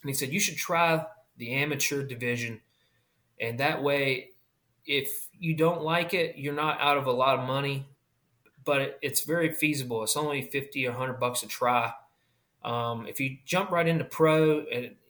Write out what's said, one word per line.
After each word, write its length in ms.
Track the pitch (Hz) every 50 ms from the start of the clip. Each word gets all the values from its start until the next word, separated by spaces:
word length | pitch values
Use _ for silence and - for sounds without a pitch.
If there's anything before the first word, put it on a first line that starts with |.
And 80 | - 139
he 40 | 135
said, 200 | - 143 127 151
"You 80 | 202
should 160 | 202 196 156
try 480 | - - - 175 165 170 165 160 156 156 - - _ _ _ _
the 160 | - 120 117 131
amateur 500 | 139 143 151 143 135 - - 143 139 135
division, 560 | 127 123 117 123 120 120 120 120 113 113 - _ _ _ _ _ _ _ _ _ _ _ _ _ _ _ -
and 180 | 117 117 117 123
that 200 | 139 151 160 135
way, 500 | 139 143 143 143 139 135 131 127 - - - _ _ _ _ _ _ _ _ _ _
if 440 | 151 143 135 135 - - - - - _ -
you 160 | 175 160 160
don't 260 | 156 160 170 175 160
like 320 | 151 156 165 175 175 170 202
it, 220 | 180 160 - -
you're 180 | 143 135 147 143
not 280 | 147 156 156 - -
out 160 | 135 147 143
of 80 | 139 131
a 60 | 131
lot 280 | 120 127 127 135 131 127
of 80 | 127
money, 400 | 131 131 139 143 139 139 135 135 - _ _ _ _ _ _ _ _ _ _ _ _ _ _ -
but 160 | 151 143 139
it, 180 | 139 - - -
it's 200 | 147 135 139 -
very 320 | - 147 165 170 165 160 -
feasible. 500 | - 156 151 147 135 127 123 117 110 107
It's 140 | - -
only 240 | 147 151 147 143 135
fifty 440 | 123 - - 139 135 - - 135 127
or 60 | 123
a 60 | 117
hundred 240 | 123 127 127 120 120
bucks 200 | 123 123 123 - 110
a 40 |
try." 460 | 107 - - 123 120 123 120 117 117 - - - _ _ _ _ _ _ _ _ _ _ _ -
Um, 440 | 117 117 120 117 117 117 113 110
if 120 | 110 - -
you 180 | 135 131 135 - -
jump 260 | - 175 185 196 190
right 160 | 175 170 170
into 160 | 165 165 156 -
pro, 600 | - - - 160 156 156 160 156 156 151 151 151
and 300 | - 120 123 123 117 - _ _ _